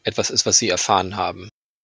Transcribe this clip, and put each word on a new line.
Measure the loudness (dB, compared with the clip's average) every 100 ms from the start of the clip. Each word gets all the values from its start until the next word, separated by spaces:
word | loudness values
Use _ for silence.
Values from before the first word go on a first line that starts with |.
etwas | -4 -2 -2
ist, | 0 2
was | 2
sie | 2
erfahren | 0 2 2 2 -2
haben. | -4 -4 -12 _ _ _